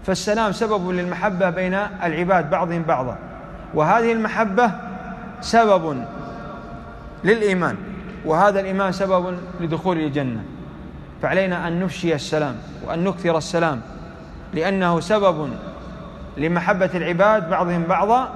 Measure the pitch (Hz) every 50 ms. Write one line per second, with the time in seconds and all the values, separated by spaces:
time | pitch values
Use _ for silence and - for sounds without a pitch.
0 | - - 190 175 - 214 208 220 226 208 185 - 233 220 220 202 175 180 180 180
1 | 180 180 180 175 180 214 190 175 190 180 165 180 185 185 185 196 208 202 196 185
2 | 175 175 156 156 180 175 190 180 160 151 180 170 170 170 170 170 165 156 135 127
3 | 131 127 107 95 - - - - - - - - - - - 147 151 156 196 233
4 | 233 233 233 226 220 208 - 190 226 208 190 214 247 226 175 - - - - -
5 | - - - - - - - - - - - 226 233 214 196 185 160 160 147 127
6 | 120 - - - - - - - - - - - - - - - - - - -
7 | - - - - - 175 220 233 214 202 190 180 170 147 113 - - - - -
8 | - - - - - 156 156 160 190 208 202 196 196 190 190 190 196 190 180 185
9 | 196 190 190 180 175 185 180 180 175 - - - 170 160 156 160 170 185 180 160
10 | 156 151 135 147 143 127 117 110 98 87 - - - - - - - - - -
11 | - - - - - 139 156 180 190 190 180 175 151 170 165 170 190 185 - -
12 | - 170 160 143 - - - 156 151 143 123 110 - - - - - - - 165
13 | 170 196 180 175 180 175 165 160 151 - - 170 165 165 147 117 113 - - -
14 | - - - - - - - - - - - 151 160 190 196 190 185 175 170 165
15 | 151 - 214 214 202 190 175 151 156 135 117 - - - - - - - - -
16 | - - - - - - - - 139 160 175 175 170 180 208 185 190 175 180 180
17 | 160 156 175 170 190 208 220 214 185 160 190 165 180 175 175 170 170 165 185 170
18 | 190 208 226 254 262 226 -